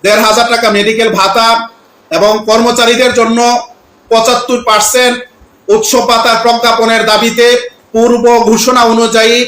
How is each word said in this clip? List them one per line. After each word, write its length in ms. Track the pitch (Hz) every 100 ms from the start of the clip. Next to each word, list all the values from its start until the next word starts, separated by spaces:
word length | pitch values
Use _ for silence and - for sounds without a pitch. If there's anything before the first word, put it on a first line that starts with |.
দেড় 180 | 196 214
হাজার 240 | 220 240 233
টাকা 140 | 233 226
মেডিকেল 400 | 202 202 220 220 190
ভাতা 300 | 196 226 226 233 - - _ _ _
এবং 200 | 170 208 214 214
কর্মচারীদের 680 | 220 233 233 233 240 254
জন্য 260 | 247 226 233 240 240 - - _ _ _
পঁচাত্তর 480 | 226 233 247 - 247
পার্সেন্ট 520 | 233 214 214 247 247 247 - _ - _ -
উৎসব 360 | 220 214 247 226
ভাতার 300 | 226 233 226
প্রজ্ঞাপনের 640 | 226 240 233 226 226 226 208
দাবিতে 420 | 214 226 233 240 240 - _ _
পূর্ব 340 | 220 233 240 233 233 214
ঘোষণা 320 | 220 254 247 233
অনুযায়ী 420 | 226 226 226 226 240